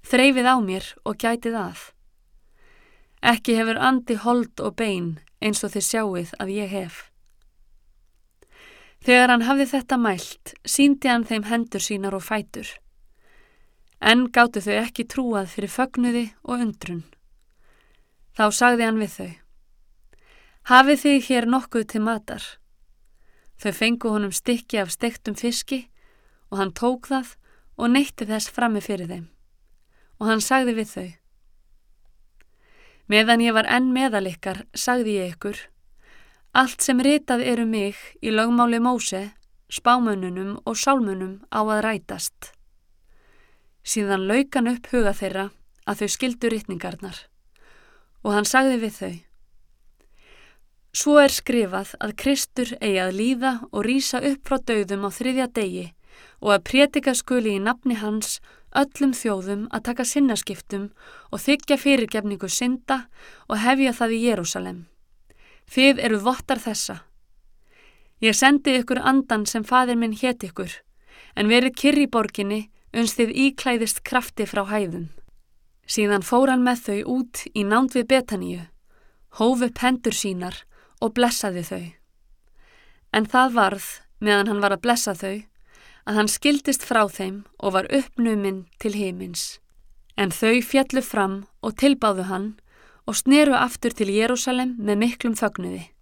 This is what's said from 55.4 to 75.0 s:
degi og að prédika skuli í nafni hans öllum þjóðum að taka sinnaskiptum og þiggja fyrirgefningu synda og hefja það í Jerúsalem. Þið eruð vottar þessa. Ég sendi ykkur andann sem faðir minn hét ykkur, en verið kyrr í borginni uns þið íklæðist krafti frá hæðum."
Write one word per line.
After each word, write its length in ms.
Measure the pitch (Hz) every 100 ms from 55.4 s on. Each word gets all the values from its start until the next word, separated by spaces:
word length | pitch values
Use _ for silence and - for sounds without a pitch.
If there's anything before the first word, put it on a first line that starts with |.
| 254
degi 400 | 240 196 180 170 _ _ - - -
og 120 | 208
að 120 | 202 -
prédika 440 | 262 285 294 269 247
skuli 400 | - 247 220 196
í 60 |
nafni 340 | 208 240 262 220
hans 440 | 214 214 - - - - - -
öllum 360 | 277 - 277
þjóðum 540 | 247 226 196 185 202 226
að 140 | 226 233
taka 160 | 240 247
sinnaskiptum 840 | 294 269 208 - 190 - 202 208 - - - -
og 100 | 202
þiggja 340 | - 285 - 277
fyrirgefningu 720 | 277 269 226 220 208 196 190
synda 560 | - 247 254 - 262 240 - - - -
og 140 | 214
hefja 320 | 233 269 269
það 220 | 233 226 226
í 40 | 240
Jerúsalem. 540 | 208 170 190 185 180 165 _ _ _ _ _ - - _
Þið 320 | - 269 262 240
eruð 200 | 214 214
vottar 320 | 254 - 262
þessa. 420 | - 208 - 180 - _ _ _ _ - _ _ - _ _ _
Ég 140 | 220 214
sendi 380 | 269 285 285 254
ykkur 240 | 240 247
andann 440 | - 269 262 220 208
sem 180 | 226 214
faðir 320 | 254 247 240
minn 160 | 226
hét 300 | 214 254 247 185
ykkur, 260 | - 175 - _ _ _ - - -
en 140 | 208
verið 260 | 240 254 254
kyrr 220 | 277 294
í 40 | 277
borginni 500 | 233 208 - 202 214 214 _ _
uns 220 | 226 233 -
þið 160 | 226 - 269
íklæðist 580 | 269 269 240 220 -
krafti 420 | - 254 240 - 208
frá 200 | 208 196
hæðum." 420 | 214 190 175